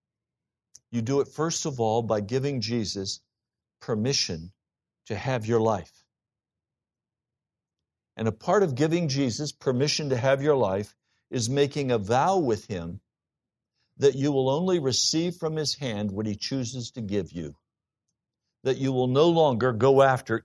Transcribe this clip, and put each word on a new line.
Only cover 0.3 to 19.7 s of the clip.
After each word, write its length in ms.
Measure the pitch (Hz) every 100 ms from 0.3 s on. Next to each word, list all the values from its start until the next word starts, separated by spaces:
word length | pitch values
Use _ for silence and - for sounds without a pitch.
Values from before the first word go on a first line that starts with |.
| _ _ _ _ - _
You 120 | 120
do 180 | 113 139
it, 80 | -
first 380 | - 160 - 160
of 140 | 127
all, 220 | 113 113
by 180 | 113 107
giving 400 | 101 131 139 135
Jesus 600 | 110 120 101 98 95 - _ _ _ _ _ _
permission 720 | - 110 120 139 - 82 87 - _ _ _ _ -
to 100 | 101
have 300 | 135 127 107
your 140 | 117
life. 320 | 113 101 - _ _ _ _ _ _ _ _ _ _ _ _ _ _ _ _ _ _ _ _ _ _ -
And 120 | 113
a 40 |
part 300 | - - 202
of 120 | 185
giving 340 | 123 156 170 165
Jesus 420 | 135 135 110 147
permission 600 | - 143 123 147 - 147
to 60 | 127
have 260 | 135 139
your 140 | 147 139
life 380 | 101 196 208 _ _ _ -
is 180 | 127 113
making 420 | 139 143 147 135
a 80 | 120
vow 400 | 98 123 165 196
with 280 | 139 104 -
him 340 | 92 85 90 _ _ _ _ _ _ _ _ _ -
that 160 | 139
you 180 | 135 139
will 160 | 139 131
only 300 | 143 185 175
receive 580 | 131 117 - 160 175 175
from 200 | 160 156
his 180 | 143
hand 360 | - 135 104 107
what 160 | 98 110
he 80 |
chooses 580 | 98 - 135 117 127 117
to 80 | -
give 320 | 104 101 80
you, 220 | 85 76 - _ _ _ _ _ _ _ _ _ _
that 140 | 131 127
you 120 | 135
will 160 | 127 127
no 220 | 131 170
longer 440 | 165 151 117 127